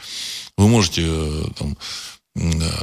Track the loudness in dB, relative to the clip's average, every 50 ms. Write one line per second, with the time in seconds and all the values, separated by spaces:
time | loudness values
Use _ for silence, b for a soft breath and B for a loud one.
0 | B B B B B B B B B B B 4 6 6 8 6 4 2 2 0
1 | 0 0 0 0 -2 -2 -4 -4 -4 -6 -6 -6 -6 -6 -6 -8 B B B B
2 | B B B B B _ -6 -2 0 2 2 2 0 -2 -4 -4